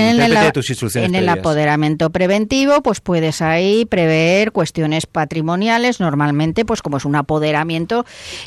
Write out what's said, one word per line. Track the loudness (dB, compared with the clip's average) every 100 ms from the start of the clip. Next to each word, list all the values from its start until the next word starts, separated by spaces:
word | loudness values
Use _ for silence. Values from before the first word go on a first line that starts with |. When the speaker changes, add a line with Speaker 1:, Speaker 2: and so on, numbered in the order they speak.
| 4
Speaker 1:
el | 2
Speaker 2:
intérprete | 2 2
Speaker 1:
a-, | 2
Speaker 2:
de |
tus | 0 -4
instrucciones | -4 -4 -2 -2
Speaker 1:
en | 0
el | 0
Speaker 2:
previas. | 0
Speaker 1:
apoderamiento | 0 0 0 0 0 0 0
preventivo, | 0 0 0 0 0 2 2
pues | 2 -2
puedes | -2 0 0 -2
ahí | 0 2 2 2 0
prever | 0 2 2 2 2 2
cuestiones | 0 -2 -2 -2 -2 -2
patrimoniales, | -4 -2 -2 -2 0 0 2 0 0
normalmente, | 0 2 2 2 0 0 -2
pues | -2
como | -4 -4
es | -2
un | -2
apoderamiento, | 0 0 0 0 -2 -4 -2 -4 -4 -12 -16 -16